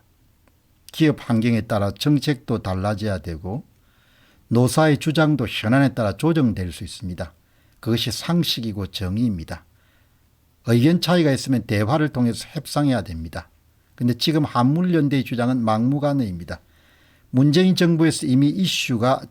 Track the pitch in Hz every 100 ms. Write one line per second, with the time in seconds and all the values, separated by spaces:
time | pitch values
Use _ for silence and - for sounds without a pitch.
0 | _ _ _ _ _ _ _ _ _ -
1 | 156 - - 117 120 117 107 110 101 104
2 | 147 147 - 147 - 117 - 92 98 107
3 | 107 95 82 80 85 113 - _ _ _
4 | _ _ _ _ - 117 123 131 156 143
5 | - 151 156 147 113 - 110 131 139 -
6 | 107 95 151 165 127 95 92 82 92 -
7 | 92 90 85 _ _ _ _ _ - 113
8 | 120 101 - 170 165 - 113 101 95 -
9 | 92 101 123 95 78 - _ _ _ _
10 | _ _ _ _ _ _ - 117 131 175
11 | - 175 151 131 - 127 107 104 107 156
12 | 151 131 120 113 - 156 - - 147 123
13 | 90 82 80 82 - _ _ _ _ -
14 | 123 120 - 156 147 - 123 156 180 165
15 | 143 139 117 120 120 127 110 110 120 143
16 | 143 139 113 87 85 - _ _ _ _
17 | _ _ _ 127 143 147 185 180 175 165
18 | 165 - - 127 143 170 185 - - 120
19 | 117 135 -